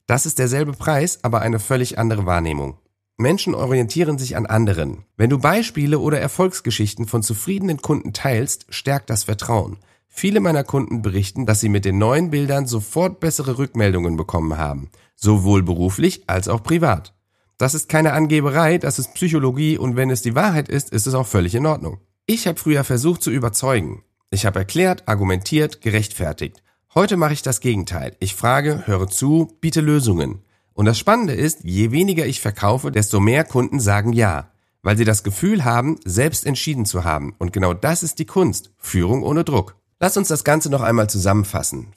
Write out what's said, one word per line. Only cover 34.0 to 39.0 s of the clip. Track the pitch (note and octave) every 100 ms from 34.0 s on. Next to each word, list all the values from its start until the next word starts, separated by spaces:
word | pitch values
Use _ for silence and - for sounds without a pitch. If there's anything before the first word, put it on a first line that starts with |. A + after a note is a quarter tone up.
| A2
ja, | A#2 G#2+ D2 - _ _ _
weil | F#2+ G#2+
sie |
das | A2 G#2+
Gefühl | G2+ G2 F3+ G#3+ B2+
haben, | A#2 C3+ D#3+ F#2+
selbst | F#2 D3 - -
entschieden | C3 - C#3 G#2
zu | F2+
haben. | F2 D2+ C#2+ -
Und | F2+
genau | G2+ F#2
das | F2 C#3+ E3
ist | E3 -
die | D#3+
Kunst, | F#3+ D#3+ - - _
Führung | - F#2